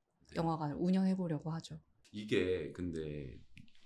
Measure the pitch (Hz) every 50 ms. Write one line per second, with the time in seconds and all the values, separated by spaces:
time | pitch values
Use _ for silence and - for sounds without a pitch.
0 | _ _ _ _ _ - - 165 165 165 160 156 156 147 143 - 170 180 185 190
1 | 190 190 190 190 185 165 156 143 - 160 160 165 - - 151 156 - _ _ _
2 | - - - 104 104 107 120 98 90 92 92 87 78 71 - - 90 87 80 80
3 | 78 76 76 76 69 64 - - - - - - - - - - -